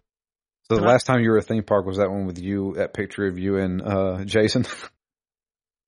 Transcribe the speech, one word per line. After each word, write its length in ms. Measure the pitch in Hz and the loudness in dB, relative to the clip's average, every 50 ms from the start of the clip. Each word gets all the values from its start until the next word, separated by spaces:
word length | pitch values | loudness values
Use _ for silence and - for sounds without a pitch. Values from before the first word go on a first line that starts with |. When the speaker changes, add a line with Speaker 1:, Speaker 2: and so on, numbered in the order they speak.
| _ _ _ _ _ _ _ _ _ _ _ _ _ | _ _ _ _ _ _ _ _ _ _ _ _ _
Speaker 1:
So 120 | - 113 | 0 0
the 60 | 110 | 4
Speaker 2:
Can 60 | 101 110 | 6 6
I 20 | 123 | 4
Speaker 1:
last 120 | - - | 4 4
time 160 | - 131 120 | 2 2 2
you 80 | 117 113 | 4 4
were 60 | 110 | 4
at 60 | 107 - | 2 2
a 40 | |
theme 160 | - 117 113 104 | 0 -2 -4 0
park, 220 | - 107 101 92 | 2 0 0 0
was 120 | 95 92 | 0 0
that 120 | 98 101 92 | 0 0 0
one 140 | 98 101 98 | 0 -4 -4
with 120 | 92 87 87 | -6 -6 -6
you, 340 | 90 95 101 98 98 98 90 | -6 -4 -4 -2 -4 -4 -4
that 160 | 87 98 - - | -4 -4 -4 -4
picture 320 | - 101 95 - - 101 | -6 -8 -6 -4 -4 -4
of 100 | 98 92 90 | -4 -2 -4
you 180 | 92 98 98 | -2 -2 0
and, 240 | 95 95 92 90 92 | 0 0 0 -2 -4
uh, 420 | - - 101 95 95 95 92 92 98 | -2 -2 0 0 0 0 -2 -4 -6
Jason? 400 | 101 104 110 107 104 - 127 113 - | 0 2 2 4 4 2 0 -2 -4
<laughs> 60 | - - - - - _ _ _ _ _ _ _ _ _ _ _ _ _ _ _ _ _ _ | -6 -12 -16 -20 -20 _ _ _ _ _ _ _ _ _ _ _ _ _ _ _ _ _ _